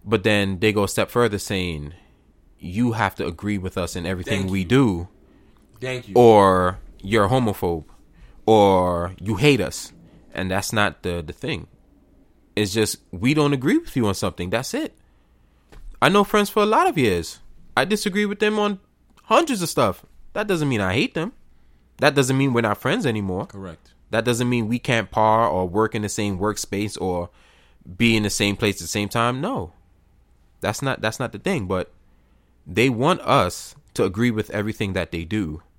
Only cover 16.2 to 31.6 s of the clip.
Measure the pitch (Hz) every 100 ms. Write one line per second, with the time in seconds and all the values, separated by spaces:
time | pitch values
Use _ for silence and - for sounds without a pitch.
16.2 | 196 214 202 - 208 233 370 214 117 87
17.2 | 82 - - - - - 139 208 208 190
18.2 | 208 202 214 214 208 196 _ _ _ _
19.2 | - 240 330 226 165 - 110 - - -
20.2 | - - 214 175 147 117 92 104 247 170
21.2 | 165 - - _ - _ _ - 143 139
22.2 | 127 135 139 117 113 104 127 208 156 110
23.2 | 98 92 - 101 95 80 _ _ _ 110
24.2 | 117 117 123 123 107 120 - 117 101 -
25.2 | 110 110 117 87 92 95 110 113 104 -
26.2 | 104 92 104 101 - 101 104 - 92 87
27.2 | 85 _ _ _ _ _ - 90 117 110
28.2 | 104 - 101 98 107 95 82 110 101 120
29.2 | 117 131 180 269 87 _ _ _ _ _
30.2 | _ _ _ _ 98 107 135 - 110 -
31.2 | 123 101 180 180